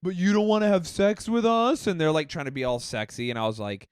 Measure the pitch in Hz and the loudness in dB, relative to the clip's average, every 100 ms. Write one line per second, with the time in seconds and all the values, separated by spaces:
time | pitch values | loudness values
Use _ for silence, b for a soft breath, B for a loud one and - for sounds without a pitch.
0 | 170 185 185 208 214 214 214 196 170 - | -6 0 2 4 4 4 4 2 0 0
1 | 202 208 - 233 226 226 233 302 - 180 | 2 2 -2 0 2 2 2 0 -2 0
2 | 156 156 151 170 139 139 127 123 120 117 | 2 2 0 -6 -8 -4 -4 -4 -4 -6
3 | 107 - 120 117 110 110 104 101 - | -8 -6 -6 -2 -4 -4 -6 -8 -10